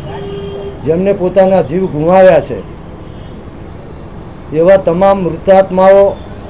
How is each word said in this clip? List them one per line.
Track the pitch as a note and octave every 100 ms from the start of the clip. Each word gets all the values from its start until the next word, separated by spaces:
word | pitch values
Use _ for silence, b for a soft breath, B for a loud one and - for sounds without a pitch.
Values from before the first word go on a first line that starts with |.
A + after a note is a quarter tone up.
| G4 G4+ G4+ G4+ G4+ G4+ G4+ -
જેમને | - E3+ G3
પોતાના | G3 F3+ F#3+ F#3+ F#3+
જીવ | B2+ F3 F#3
ગુમાવ્યા | D3 D#3+ F#3+ F#3 D#3 -
છે | G#2 - - - - - - - - - - - - - - - - - - - D3+
એવા | F3 F#3+
તમામ | F3+ E3+ G3 G3
મૃતાત્માઓ, | E3+ E3 G3 F#3+ F#3+ F#3 F#3+ G3 G3+ - - - -